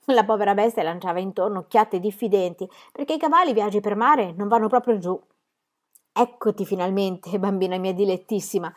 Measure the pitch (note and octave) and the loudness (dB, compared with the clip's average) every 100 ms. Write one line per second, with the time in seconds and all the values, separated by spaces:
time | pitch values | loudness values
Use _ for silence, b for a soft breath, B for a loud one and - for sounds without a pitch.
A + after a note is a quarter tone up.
0 | - B3+ G#3 A3 G3+ G3+ A3 A3+ D#3+ F3 | 2 2 4 2 2 2 2 0 -4 -4
1 | F3+ F3 F#3+ F#3 F#3+ G3+ - A3+ A3 F#3+ | -4 -4 -4 -2 -2 -4 0 2 2 0
2 | F#3+ G3+ A#3 G3 F3+ F3 F#3 B B - | -4 -4 0 0 0 -4 -14 B B -12
3 | C#4+ D#4+ D#4 E4 F4+ A3 G#3 G3+ G#3 G#3 | -6 -2 2 4 4 2 0 0 -2 0
4 | A#3 A3+ F#3+ E3+ G#3 A#3 A3 B3 A#3+ A3 | 2 4 2 -4 0 2 2 0 2 0
5 | F3+ F#3 _ _ _ _ _ _ _ _ | 0 -6 _ _ _ _ _ _ _ _
6 | _ - A#3+ - A3 G#3 F#3+ F#3+ F3+ F#3+ | _ 0 0 0 -4 -2 -4 -2 -2 0
7 | G3 F3+ - G3 F#3+ G3 F#3 F#3 F#3+ F#3 | -2 -4 -6 -4 -2 0 -2 -2 -4 0
8 | G3+ F3+ - G#3 - G3 E3+ | 0 0 -2 -4 -2 -4 -6